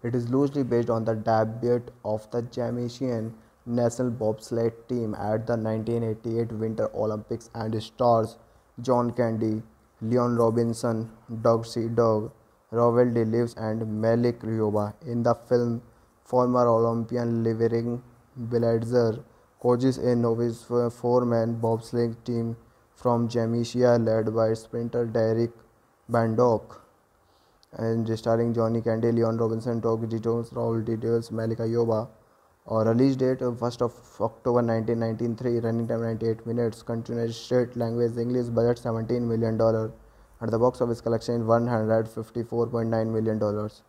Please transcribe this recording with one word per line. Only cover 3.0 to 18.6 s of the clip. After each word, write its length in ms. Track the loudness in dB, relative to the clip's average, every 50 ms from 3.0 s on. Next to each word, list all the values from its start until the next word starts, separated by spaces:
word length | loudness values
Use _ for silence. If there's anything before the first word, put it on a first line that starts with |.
| -4 -4 -2 -4 -4 -6 -10 -14 -20 _ _ _ _
national 440 | -4 0 2 2 0 0 0 -2 -2
bobsled 640 | -2 0 -2 -2 -2 -2 -6 -6 -2 0 0 -2 -2 -4 -10 -6
team 240 | -4 -4 -2 -4 -4
at 300 | -4 -2 -2 -2 -2 -2
the 80 | -2 -4
nineteen 480 | -2 -2 -2 -2 -2 -2 -2 -2 -2 -2
eighty-eight 480 | -2 -4 -6 -6 -4 -2 -2 -2 -4
Winter 380 | -4 -4 -4 -4 -2 -2 -4 -4 -2
Olympics 560 | -2 -2 -2 -2 -6 -6 -8 -10 -10 -10 -12 _
and 280 | -8 -6 -4 -4 -4
stars 560 | -6 -8 _ 2 4 4 6 4 4 0 -6 -14 -20 _ _ _ _ _ _ -10
John 300 | 0 2 2 2 2 0
Candy, 500 | 0 -2 -2 0 0 -2 -2 -2 -2 -4 -6 -12 _ _ _ _ _ _
Leon 340 | -4 0 2 2 2 2 4
Robinson, 760 | 4 4 4 4 2 0 0 -2 -2 -2 -2 -2 -2 -4 -8 -12 -20 _ -12 -12 0
Doug 240 | 2 4 4 4 0
C. 220 | -4 -6 -6 -4
Doug, 440 | -2 2 2 4 4 2 0 -2 -6 -12 _ _ _ _ _ _ _
Ravel 420 | 0 2 2 4 6 4 4 4 4
De 100 | 2 0
Leves 300 | 2 2 0 0 -2 -4
and 480 | -8 -6 -4 -4 -4 -4 -4 -4 0
Malik 400 | 2 2 2 4 2 0 0 -2
Rioba. 520 | -6 -4 -2 0 0 0 0 0 -2 -2 -6 -10 -10
In 180 | -6 -4 0 2
the 120 | 2 2
film, 460 | 0 0 0 0 2 2 0 -2 -4 -8 -14 -20 _ _ _ _ _ _
former 420 | 0 2 2 2 4 4 4 4
Olympian 760 | 4 4 4 4 2 0 -2 -4 -4 -2 -2 -2 0 0 0 0
Livering 600 | 0 0 2 0 2 2 0 -2 -2 -6 -6 -10 -16 -20 _ _ _ _ -12 -8 -2
Bledzer 720 | 0 0